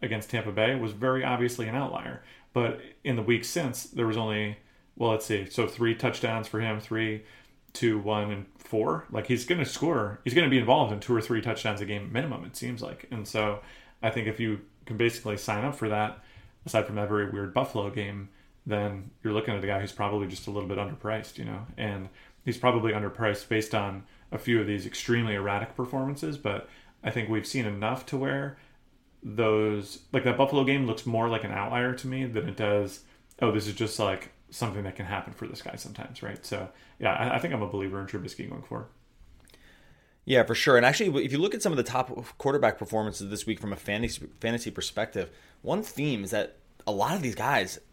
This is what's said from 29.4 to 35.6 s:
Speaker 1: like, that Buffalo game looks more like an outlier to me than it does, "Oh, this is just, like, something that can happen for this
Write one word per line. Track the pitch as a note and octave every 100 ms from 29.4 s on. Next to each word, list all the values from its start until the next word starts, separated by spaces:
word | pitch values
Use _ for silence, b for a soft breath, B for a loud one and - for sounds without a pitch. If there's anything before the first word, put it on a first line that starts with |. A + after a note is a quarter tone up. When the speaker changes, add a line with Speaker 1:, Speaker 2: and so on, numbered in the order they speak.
| A2 G#2+ G#2+ G#2 G2+ - -
Speaker 1:
like, | C3
that | B2+ A#2+
Buffalo | C3+ C#3
game | C3 C#3 B2+
looks | A2 -
more | A2+ A2+
like | A2+
an | G#2+
outlier | G2+ G#2 A#2+ B2
to | B2+ C3
me | C3
than | C3 A2 G#2+
it | G2+
does, | G#2+ G#2 G2 - - b b -
"Oh, | A#2
this | G#2+ G#2
is |
just, | G2 A2 -
like, | G#2 F#2 - - -
something | - A#2+ G2
that | G2 -
can | F2+
happen | G2 F#2+
for | - -
this | -